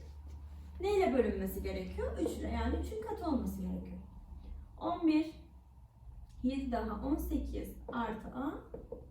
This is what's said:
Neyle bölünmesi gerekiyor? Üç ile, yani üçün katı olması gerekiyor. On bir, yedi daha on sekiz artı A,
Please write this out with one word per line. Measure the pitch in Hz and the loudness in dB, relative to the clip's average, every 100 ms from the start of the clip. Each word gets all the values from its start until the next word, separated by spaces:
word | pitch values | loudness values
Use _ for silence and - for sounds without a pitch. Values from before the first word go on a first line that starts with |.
| - - - - - - - - | -12 -12 -12 -12 -12 -12 -12 -2
Neyle | 381 403 339 | 4 6 8
bölünmesi | 254 208 196 190 190 | 8 6 4 0 0
gerekiyor? | 190 190 180 - 508 - | -2 -2 -4 -2 -2 2
Üç | 320 | 0
ile, | - - | 0 -2
yani | 339 254 - | 2 2 2
üçün | - 440 | 0 -2
katı | 440 427 349 | -4 -2 2
olması | 240 196 196 | 2 2 -2
gerekiyor. | 185 185 185 185 - - - - - - - - | -2 -2 -4 -8 -10 -14 -14 -12 -10 -10 -12 -4
On | 320 349 320 | -2 4 6
bir, | 311 320 - - - - - - - - - - - | 8 6 -2 -14 -20 -20 -20 -20 -18 -16 -14 -14 -2
yedi | 254 277 262 | 0 2 2
daha | 226 220 196 269 | 2 0 0 2
on | 311 | 2
sekiz | - 302 - 202 196 - - | 2 0 0 -4 -4 -8 -4
artı | 247 226 220 - | -2 0 -2 -6
A, | 247 285 - - - - - - | -4 -2 -4 -8 -12 -10 -10 -8